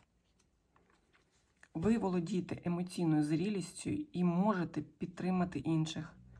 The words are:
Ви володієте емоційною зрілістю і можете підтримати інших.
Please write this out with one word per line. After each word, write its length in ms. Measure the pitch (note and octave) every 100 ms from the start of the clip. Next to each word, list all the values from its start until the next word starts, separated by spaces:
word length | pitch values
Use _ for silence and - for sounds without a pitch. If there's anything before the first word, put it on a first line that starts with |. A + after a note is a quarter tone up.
| _ _ _ _ _ _ _ _ _ _ _ _ _ _ _ _ -
Ви 240 | D#3+ G3 A#3
володієте 640 | F#3+ F3+ E3 F#3 F3 -
емоційною 600 | F3 F3 F3+ - E3 D3+
зрілістю 640 | D3 D#3 F#3+ G3 E3 - -
і 340 | - - F3
можете 580 | F3+ E3+ G#3 F#3+ D#3+ D#3
підтримати 760 | D3+ - F3 - F3+ F#3 F3+ -
інших. 540 | D#3 D#3+ D#3 E3 D#3 - - -